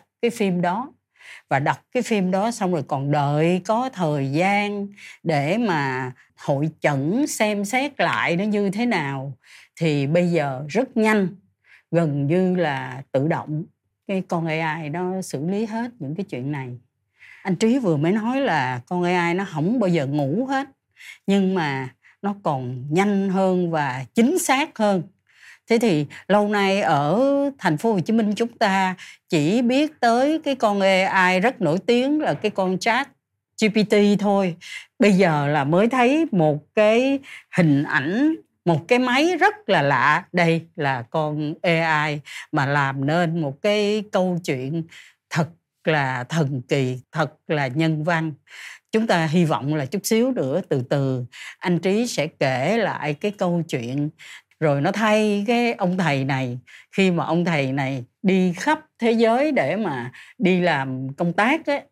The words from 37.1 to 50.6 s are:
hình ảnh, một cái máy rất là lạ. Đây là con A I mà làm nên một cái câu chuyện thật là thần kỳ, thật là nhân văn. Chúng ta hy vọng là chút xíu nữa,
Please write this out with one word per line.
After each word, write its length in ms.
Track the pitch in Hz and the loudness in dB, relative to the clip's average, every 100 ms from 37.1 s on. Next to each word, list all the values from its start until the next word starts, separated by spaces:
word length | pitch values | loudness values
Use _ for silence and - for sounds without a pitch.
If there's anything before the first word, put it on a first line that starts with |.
| 277 - - - - | 0 -6 -20 -8 2
hình 260 | 165 139 | 4 4
ảnh, 540 | 151 147 139 208 302 320 - _ | 2 -2 0 0 0 0 -8 _
một 240 | 175 160 - | 0 0 2
cái 100 | 247 | 2
máy 380 | 254 254 330 349 | 2 2 2 2
rất 320 | 392 427 - | 2 0 0
là 140 | 180 | 2
lạ. 420 | 143 131 135 156 - | 2 2 4 2 0
Đây 340 | 175 170 165 165 - | 0 2 0 -2 -6
là 260 | 143 127 113 | -4 -2 -4
con 440 | 160 151 151 151 165 | -4 -2 -4 -6 -4
A 420 | 180 165 165 151 151 | -2 0 2 0 0
I 120 | 151 - - - | -4 -10 -16 -6
mà 140 | 151 135 | -2 0
làm 400 | 143 139 135 135 | 0 0 -2 0
nên 340 | 170 170 170 | 0 0 -2
một 220 | 147 139 | -4 -2
cái 420 | 208 208 208 214 208 | -2 0 0 -2 -2
câu 260 | 196 185 175 | -2 0 -2
chuyện 380 | 175 131 131 165 165 - - _ - | -4 -4 -4 -6 -8 -14 -20 _ -8
thật 160 | 170 160 - _ _ | -4 -4 -6 _ _
là 400 | - 151 135 127 | -2 0 -2 -4
thần 380 | 123 165 139 139 - | -4 -2 -2 -2 -2
kỳ, 320 | 143 127 127 - | -2 0 -4 -8
thật 220 | 165 147 - - | -4 -4 -4 -6
là 180 | 156 135 | -2 -2
nhân 380 | 135 160 156 | 0 0 0
văn. 280 | 156 165 160 147 _ - - - _ | -2 -2 -2 -8 _ -20 -20 -20 _
Chúng 140 | 220 226 | -2 2
ta 200 | 180 160 | 0 2
hy 180 | 175 | 2
vọng 300 | 160 127 135 | 2 0 -2
là 120 | 156 131 | -4 -4
chút 140 | 202 - | -6 0
xíu 240 | 226 254 | 0 0
nữa, 280 | 240 135 160 | 0 -2 -2